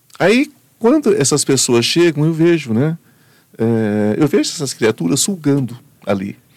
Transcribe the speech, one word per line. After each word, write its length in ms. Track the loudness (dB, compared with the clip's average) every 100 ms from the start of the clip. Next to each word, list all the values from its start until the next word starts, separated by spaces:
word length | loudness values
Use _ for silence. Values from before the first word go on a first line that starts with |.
| _ 0
Aí, 320 | 2 2 0 _ _ _
quando 360 | 2 2 2
essas 300 | 0 0 0
pessoas 400 | 0 0 2 0
chegam, 400 | 2 2 2 2
eu 80 | 0
vejo, 400 | 2 2 2 0
né? 240 | -2 0 -4 _ _ _ _ _ -4
É, 580 | -2 0 0 0 0 0
eu 80 | 0
vejo 240 | 0 -2
essas 220 | -6 -8
criaturas 480 | -2 -2 0 -2 -2
sugando 580 | -2 -4 -2 -2 -2 -10 _ _ -6
ali. 300 | -6 -6 -12 _